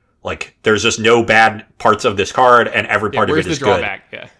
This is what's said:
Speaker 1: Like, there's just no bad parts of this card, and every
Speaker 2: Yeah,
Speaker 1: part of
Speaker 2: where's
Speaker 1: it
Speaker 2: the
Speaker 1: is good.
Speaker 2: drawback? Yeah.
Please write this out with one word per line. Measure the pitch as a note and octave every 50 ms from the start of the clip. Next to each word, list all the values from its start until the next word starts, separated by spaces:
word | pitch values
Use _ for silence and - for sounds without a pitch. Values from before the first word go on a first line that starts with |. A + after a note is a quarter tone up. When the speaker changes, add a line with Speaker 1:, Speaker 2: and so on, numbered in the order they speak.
| _ _ _ _
Speaker 1:
Like, | - F#2+ - - - - _ _
there's | - A2 G#2+ G2+
just | G#2 A#2 - A2+
no | G#2+ A2+ A#2+ A#2
bad | A2+ A2 A2 A2 A2+ A2 G#2 G#2+ - _ _
parts | - - A#2 G#2+ - -
of | A#2+ G2
this | G2 F#2 -
card, | - C3 - B2 B2 A#2 A2 A2
and | - A2 -
every | - A2 G#2 G#2+ G2+
Speaker 2:
Yeah, | - A#2
Speaker 1:
part | G#2 G2+
of | -
Speaker 2:
where's | E3 -
Speaker 1:
it | F3
Speaker 2:
the |
Speaker 1:
is | D#3+ C3
good. | C3+
Speaker 2:
drawback? | G#2 - C3+ A#2 G2+ F#2+ G2 _ _
Yeah. | - - - - _